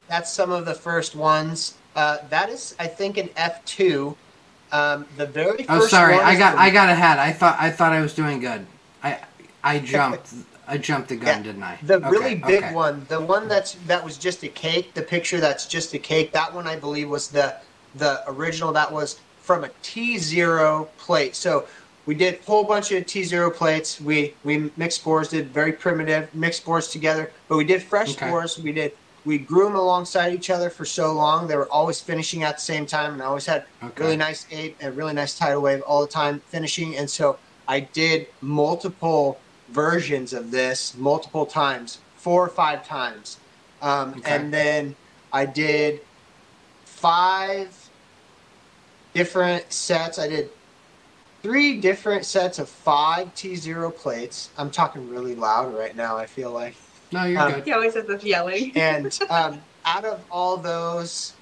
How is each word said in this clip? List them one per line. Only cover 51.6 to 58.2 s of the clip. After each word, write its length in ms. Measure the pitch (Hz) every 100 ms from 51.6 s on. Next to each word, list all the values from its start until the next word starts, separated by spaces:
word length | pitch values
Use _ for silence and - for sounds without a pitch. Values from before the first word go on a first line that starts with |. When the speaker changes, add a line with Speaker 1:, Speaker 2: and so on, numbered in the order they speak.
| 285 220
Speaker 1:
different 440 | 185 196 214 202
sets 340 | 196 196 180 180
of 100 | 143
five 640 | - - 147 156 170 180
T 220 | - 190 180
zero 340 | 156 165 165
plates. 600 | 165 139 117 120 - - -
I'm 120 | 143
talking 380 | 156 160 139 123
really 260 | 123 123
loud 400 | 117 110 113 127
right 200 | 110 110 113
now, 200 | 117 110
I 100 | 110
feel 240 | - 123
like. 240 | 117 120 - - - _
Speaker 2:
No, 120 | 175
you're 160 | 180 180
Speaker 1:
Um, 120 | 196
Speaker 2:
good. 120 | 139
Speaker 3:
He 80 | 302
always 220 | 233 226
has 120 | 226 214
this 180 | 202